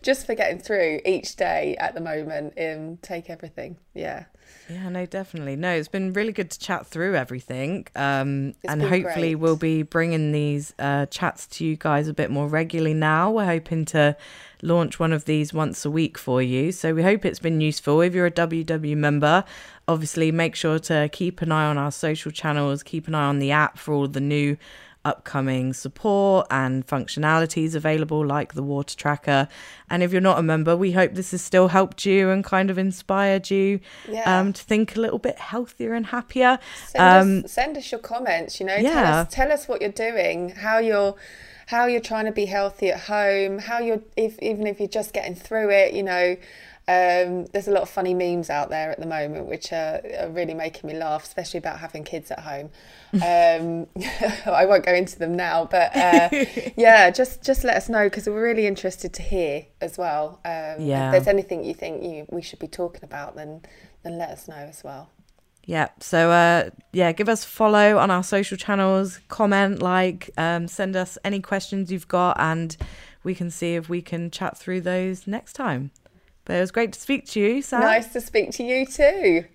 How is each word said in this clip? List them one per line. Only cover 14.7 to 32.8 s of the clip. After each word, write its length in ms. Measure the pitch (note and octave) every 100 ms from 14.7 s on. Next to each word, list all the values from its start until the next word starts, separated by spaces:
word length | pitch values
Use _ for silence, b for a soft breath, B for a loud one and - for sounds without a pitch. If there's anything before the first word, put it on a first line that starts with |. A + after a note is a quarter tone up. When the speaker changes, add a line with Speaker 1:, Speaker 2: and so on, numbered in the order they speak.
| E3+ E3 -
Speaker 2:
one 120 | D#3+
of 120 | D#3
these 280 | D#3 D#3 D3
once 320 | D#3 D3+ -
a 60 | D3
week 260 | D#3 D#3 -
for 240 | - B2+
you. 300 | B2+ B2+ D3+
So 220 | F3+ D#3+
we 80 | D#3+
hope 220 | F3+ G#3
it's 140 | F#3 -
been 200 | E3 D#3+
useful. 400 | D3+ D3+ - D3+
If 140 | F3+
you're 120 | F3+ F3
a 40 |
W 320 | F3 E3 E3
W 320 | D#3+ D#3+ D3+ D3
member, 480 | D3 D3 D3 F3 B B B B -
obviously 420 | E3 D#3 - D#3+
make 220 | D#3+ E3 -
sure 220 | E3 D#3+
to 280 | - D#3+ D3
keep 300 | - F3+ F3+
an 100 | E3
eye 140 | D#3 D3+
on 100 | D3
our 140 | C#3+
social 380 | - D#3+ D#3 D3+
channels, 500 | D3+ D#3 D3 C#3+ C#3+
keep 240 | - D#3+ D#3+
an 60 |
eye 120 | D#3 C#3+
on 120 | C#3+
the 120 | C#3
app 260 | D3 D3+ -
for 160 | -
all 140 | D3 C#3
the 120 | C#3+
new 360 | C#3+ D3 C#3+ D3 B B B B
upcoming 680 | D3 - - C#3+ C3+ C3 C3
support 720 | C3 C3+ - G#3+ G3+ G3 F#3+ -
and 340 | C3+ C3 C3
functionalities 920 | - C#3 - - D3+ D#3+ E3 - D#3+ D#3+
available, 500 | D#3 D#3 D#3 D3+ D3
like 280 | C#3+ -
the 80 | D3+
water 340 | C#3 C#3 C#3 -
tracker. 500 | D3 D3 - C#3 C#3 B B B B
And 140 | F3+
if 80 | F3
you're 100 | F#3
not 180 | F#3+ E3
a 40 |
member, 340 | D#3+ D#3+ D#3+ E3+
we 140 | F#3+
hope 220 | F3+ F3+
this 160 | F#3 F#3
has 120 | F3+
still 260 | - F#3 F#3
helped 360 | F#3+ F#3+ -
you 260 | G3 F#3+ F#3+
and 120 | F#3+
kind 280 | G3 F#3+ F#3+
of 80 |
inspired 720 | F#3